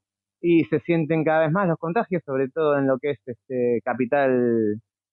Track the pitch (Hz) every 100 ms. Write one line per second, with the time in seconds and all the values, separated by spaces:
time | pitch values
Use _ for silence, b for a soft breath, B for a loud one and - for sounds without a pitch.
0 | _ _ _ _ 170 170 143 151 - 170
1 | 147 160 156 156 160 180 185 160 165 170
2 | 214 180 - 135 135 160 156 143 135 131
3 | 143 135 - 120 - 127 120 117 - 120
4 | 123 143 135 127 120 117 107 110 - _
5 | _